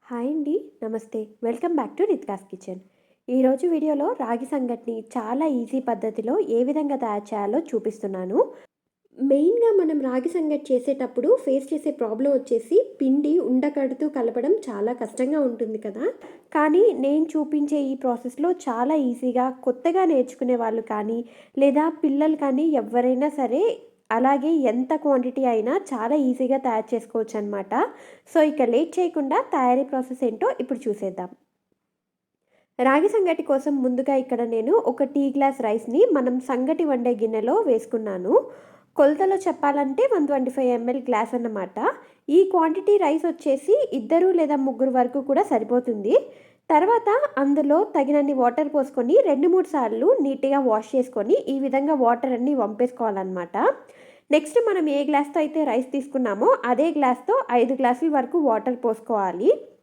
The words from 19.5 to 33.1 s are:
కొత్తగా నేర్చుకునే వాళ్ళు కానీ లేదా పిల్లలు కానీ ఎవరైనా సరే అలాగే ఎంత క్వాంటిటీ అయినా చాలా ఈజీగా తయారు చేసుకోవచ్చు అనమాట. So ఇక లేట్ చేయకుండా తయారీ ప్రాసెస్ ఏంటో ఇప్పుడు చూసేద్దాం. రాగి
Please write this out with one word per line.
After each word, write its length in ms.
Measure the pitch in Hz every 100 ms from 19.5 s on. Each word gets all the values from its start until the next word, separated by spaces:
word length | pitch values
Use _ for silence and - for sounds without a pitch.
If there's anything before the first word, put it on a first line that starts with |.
| 254 -
కొత్తగా 380 | 247 330 349 370
నేర్చుకునే 440 | 285 247 - 247 247
వాళ్ళు 220 | 226 226 220
కానీ 260 | 214 214 226 233 - - -
లేదా 220 | 277 269 311 320 311
పిల్లలు 340 | 277 311 302 277
కానీ 220 | 262 330 285
ఎవరైనా 460 | 214 240 247 254 294 294
సరే 200 | 262 254 440 - - _ _ 226
అలాగే 340 | 254 277 285 330 262
ఎంత 220 | 233 254 311
క్వాంటిటీ 420 | 302 269 247 254 262
అయినా 240 | 226 220 339 392
చాలా 260 | 262 226 302 262
ఈజీగా 300 | 247 254 269
తయారు 240 | 254 220 220
చేసుకోవచ్చు 420 | 233 226 226 220 220
అనమాట. 340 | 208 202 196 233 427 - - - _
So 80 | 330 311
ఇక 140 | 302 247
లేట్ 200 | 233 320 -
చేయకుండా 420 | 359 330 277 349 539
తయారీ 320 | 330 254 254 269
ప్రాసెస్ 300 | 262 254 254 247
ఏంటో 200 | 220 480 -
ఇప్పుడు 180 | 254 247 247
చూసేద్దాం. 440 | 208 196 185 180 - _ _ _ _ _ _ _ _ _ _ _ _ _ - 254
రాగి 240 | 277 370